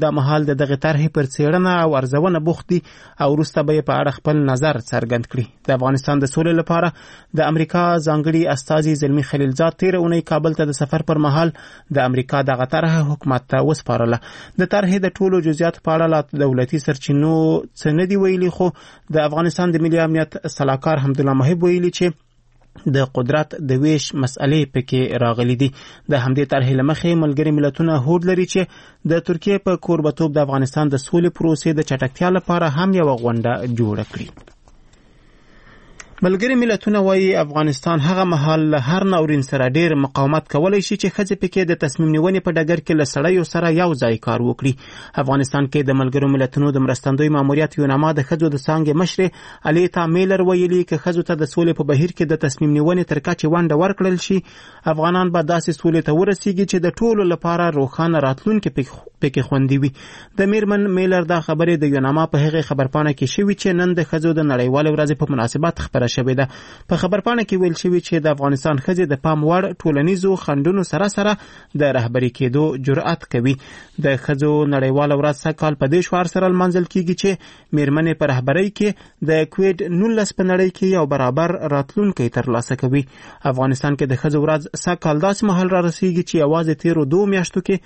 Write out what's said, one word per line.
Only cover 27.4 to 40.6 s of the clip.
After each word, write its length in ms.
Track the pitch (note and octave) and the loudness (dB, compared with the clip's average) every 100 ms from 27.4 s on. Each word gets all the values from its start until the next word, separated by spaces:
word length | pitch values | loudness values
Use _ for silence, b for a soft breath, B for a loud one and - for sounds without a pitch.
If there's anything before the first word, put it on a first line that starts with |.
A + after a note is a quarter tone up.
| D#3 D3 | 2 2
ملتونه 420 | C#3+ C#3 E3 D3+ B2+ | 2 0 0 0 2
هوډ 160 | F3 F3+ | 0 2
لري 160 | F3+ F3+ | 0 0
چې 160 | F#3+ F3 B B B D3+ | -2 -4 B B B -2
د 100 | E3 D#3+ | 0 0
ترکیې 360 | E3+ G3+ G3 - | -2 0 0 0
په 140 | F3 - | -2 0
کوربه‌توب 480 | E3 D3+ - D#3+ | 0 0 0 0
د 100 | D3 C#3 | 0 0
افغانستان 420 | C3+ C3+ D#3 D3+ | 0 0 0 0
د 140 | C3 - | 0 -2
سولې 240 | E3+ F3 - | 0 0 0
پروسې 320 | E3 D#3 D#3+ D#3 | 0 0 0 0
د 40 | D#3 | -2
چټکتیا 460 | C3 C3+ - F3+ F#3 | -2 -4 -2 0 0
لپاره 280 | - F3 E3 C#3 | 0 0 0 0
هم 240 | F#3+ F#3+ | 0 2
یوه 140 | D3+ B2 | 2 0
غونډه 300 | A#2 A#2 A#2 A#2+ B2 A#2 | -2 0 -2 -2 -2 -2
جوړه 260 | A2 G#2 A2 | 0 -2 -6
کړي. 440 | - A3+ - - - - - - B B B B B B B B B B B B B | -10 -14 -18 -20 -20 -20 -20 -20 B B B B B B B B B B B B B
ملګري 320 | F#3 F#3+ A#3+ | -2 0 0
ملتونه 460 | B3+ A#3+ G3+ G#3 G#3 | 0 0 -2 0 0
وایي 360 | F#3+ F#3+ F#3+ F#3 | 2 2 2 0
افغانستان 640 | D3 D3 D#3 C3+ E3+ E3 | -2 -2 -2 -2 -2 0
هغه 240 | D3 F#3 | 0 0
مهال 380 | F#3 D#3+ D3+ D#3+ D#3 | 0 0 0 2 2
له 80 | D3+ | 0
هر 240 | B2+ F3+ | 0 0
ناورین 380 | G3 F3+ D#3 D3 | 2 2 2 0
سره 220 | C3+ C#3 B2+ | 0 0 0
ډیر 260 | C#3+ E3+ | 2 2
مقاومت 520 | D3 C3+ C#3 C#3 D#3 - | 2 0 0 0 0 -2
کولی 320 | D3 | 0